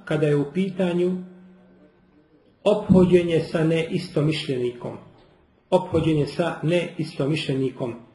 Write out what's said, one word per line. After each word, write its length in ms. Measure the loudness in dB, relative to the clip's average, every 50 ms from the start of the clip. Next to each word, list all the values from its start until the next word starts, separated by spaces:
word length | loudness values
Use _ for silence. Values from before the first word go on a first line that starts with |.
| -8
kada 220 | -4 -2 0 2 2
je 80 | 2
u 160 | 2 0 -2 -2
pitanju 720 | -2 -2 -2 -2 -2 -2 0 0 0 0 0 -2 -4 -8 -12 -18 -20 -20 -20 -20 -20 -20 -20 -20 -20 -20 -20 _ _ _ _ _ _ _ _ _ _ _ _ _ _ 0
ophođenje 760 | 0 0 2 4 4 6 6 6 6 6 4 4 4 0 0
sa 240 | 0 0 -2 0 0
neistomišljenikom. 1300 | 2 2 0 -2 -2 -4 -6 -6 -4 -2 0 0 0 0 -2 -4 -4 -4 -2 -4 -4 -6 -6 -12 -12 -12 -14 -18 -20 -20 -20 -20 _ _ _ _ _ _ _ _ 0
Ophođenje 560 | 2 2 2 2 0 0 2 2 2 2 0
sa 300 | -2 -2 -2 -4 -4 -4 -4 -2
neistomišljenikom. 1300 | 0 0 0 0 -2 -4 -8 -8 -6 -4 -4 -2 -2 -2 -2 -2 -2 -2 -2 -2 -4 -4 -6 -8 -8 -8 -10 -14 -20 _